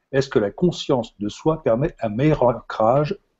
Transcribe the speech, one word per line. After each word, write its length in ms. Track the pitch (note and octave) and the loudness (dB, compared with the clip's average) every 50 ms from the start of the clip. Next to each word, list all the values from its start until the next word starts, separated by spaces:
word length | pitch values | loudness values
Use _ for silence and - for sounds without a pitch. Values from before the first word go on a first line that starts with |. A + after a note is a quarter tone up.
| _ - | _ -4
est-ce 180 | C3 C#3 C3+ - | -2 -2 0 0
que 80 | - A#2+ | 0 0
la 120 | G#2 G2+ | 0 0
conscience 640 | - - F3+ F3 - - - - C#3+ A#2+ A2 - _ - | -2 0 0 0 0 0 -2 -2 -2 -2 -2 -6 _ -8
de 100 | G#2 G#2 | -8 -8
soi 340 | - - - D#3 D#3+ D#3+ | -6 -4 -2 -2 -2 0
permet 320 | - B2+ A2+ B2 C#3 A#2 - - | 0 0 0 0 0 -4 -4 -6
un 80 | - A2 | -8 -6
meilleur 340 | G#2 A#2 C#3+ D#3 D3 - B2 | -2 0 2 2 2 4 2
ancrage 760 | B2 A2+ - - - - - A2 A2+ C3 - G3 - G3+ - _ _ _ | 2 0 0 -6 -8 -4 0 2 2 2 2 0 -2 -4 -8 _ _ _